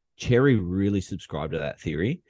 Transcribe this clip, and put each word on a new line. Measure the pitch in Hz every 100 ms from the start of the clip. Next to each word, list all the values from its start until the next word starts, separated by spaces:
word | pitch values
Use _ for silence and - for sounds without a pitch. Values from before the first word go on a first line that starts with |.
| _ _
Cherry | - 120 139 113
really | 87 92 101 101
subscribed | - 90 - 76 73
to | 78
that | 71 -
theory. | - 76 104 175